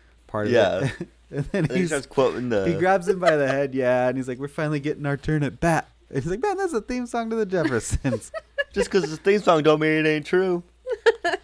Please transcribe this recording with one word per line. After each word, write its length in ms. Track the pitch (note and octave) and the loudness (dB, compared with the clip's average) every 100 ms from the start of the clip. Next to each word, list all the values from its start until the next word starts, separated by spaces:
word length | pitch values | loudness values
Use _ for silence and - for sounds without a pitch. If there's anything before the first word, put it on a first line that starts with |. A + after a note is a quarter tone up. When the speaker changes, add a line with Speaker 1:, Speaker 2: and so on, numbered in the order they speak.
| _ _ - | _ _ -8
Speaker 1:
part 200 | A2 G#2+ | -4 2
of 60 | |
Speaker 2:
Yeah. 360 | A#2+ G2 F2+ A2+ - | 4 4 2 -4 -6
Speaker 1:
it. 80 | - | -14
<laughs> 40 | _ _ | _ _
And 140 | C#3 D3 | -8 -4
then 140 | G3+ D#3+ | -2 0
Speaker 2:
And 60 | |
he 60 | F3+ | 0
Speaker 1:
he's, 100 | F3 | 0
Speaker 2:
starts 180 | D3+ - | -2 -2
quoting 400 | - C3 F#2+ B2 | 2 2 0 -2
the 180 | A#2 F#3+ | 0 0
Speaker 1:
he 80 | D3+ | 0
grabs 300 | F3+ F#3+ F3 | 2 2 0
him 140 | F#3+ | 2
by 160 | F3 D3+ | 2 4
the 100 | C3+ | 2
head, 280 | C3+ C#3 C3 | 0 -2 0
yeah, 320 | B2 B2+ B2+ | 2 2 2
and 80 | C3 | -2
he's 120 | C3 | -6
like, 80 | B2+ | -8
"We're 80 | C#3 | -8
finally 320 | - D3+ D3+ | -6 -4 -2
getting 260 | C#3 D3+ C#3+ | -4 -4 -4
our 120 | C#3+ | -4
turn 260 | - D#3 | -2 0
at 160 | C#3 - | -2 0
bat." 300 | E3+ D#3 - _ _ | 0 0 -2 _ _
And 140 | C#3 | -6
he's 80 | D3+ | -4
like, 100 | G3 | -2
"Man, 140 | G#4 F#4+ | -2 -2
that's 160 | G4 | -2
a 80 | B3+ | -4
theme 260 | - B3 A#3+ | -4 -6 -6
song 240 | A#3+ A3+ | -6 -4
to 40 | A3+ | -4
the 100 | G3+ | -2
Jeffersons." 880 | F3+ D#3 A#2+ - - C#3 A2 - D#5 - | 0 0 0 -2 -2 -2 -4 -8 -14 -10
<laughs> 220 | - C#5 | -8 -6
Speaker 2:
Just 160 | - - | -4 0
'cause 140 | G3+ | 0
it's 80 | D#3+ | 0
a 40 | D#3 | -2
theme 240 | G3 G3+ | 2 2
song 200 | F#3+ E3 | 4 4
don't 200 | D3+ D#3 | 4 4
mean 240 | D#3 D#3 D#3 | 4 2 2
it 40 | |
ain't 160 | D3+ D3 | 0 0
true. 380 | F3+ F#3 F3 - | 0 2 -2 -6
Speaker 3:
<laughs> 60 | _ B4+ A4+ - A#4 F4 - | _ -10 0 0 0 -2 -4